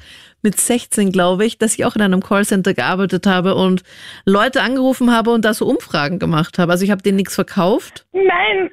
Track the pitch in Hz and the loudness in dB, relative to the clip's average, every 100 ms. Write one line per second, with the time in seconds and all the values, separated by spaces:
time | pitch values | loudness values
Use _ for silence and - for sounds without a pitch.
0 | - - - _ 214 - - 240 - - | -20 -20 -20 _ -2 -2 0 -2 -2 -2
1 | 196 190 180 185 226 - 220 - 240 214 | 0 2 2 2 -2 0 -4 -2 -2 0
2 | 202 185 - 196 208 196 196 180 127 185 | 0 0 0 0 0 0 0 -2 -2 -2
3 | 196 180 202 185 185 180 190 185 - - | -2 0 0 0 0 0 0 0 -4 -20
4 | - - 196 196 254 262 208 269 262 247 | -20 -6 0 2 2 0 -2 0 0 2
5 | 247 233 226 233 214 220 214 320 - 160 | 2 2 2 2 2 0 0 -2 -2 -4
6 | 143 170 165 156 170 - 170 180 196 196 | -2 -2 -2 0 -2 0 0 2 0 0
7 | 202 196 185 - - 196 175 285 - - | 0 0 -2 -4 -4 0 0 0 -4 -20
8 | _ 370 381 349 415 392 370 | _ 0 2 2 0 -2 -4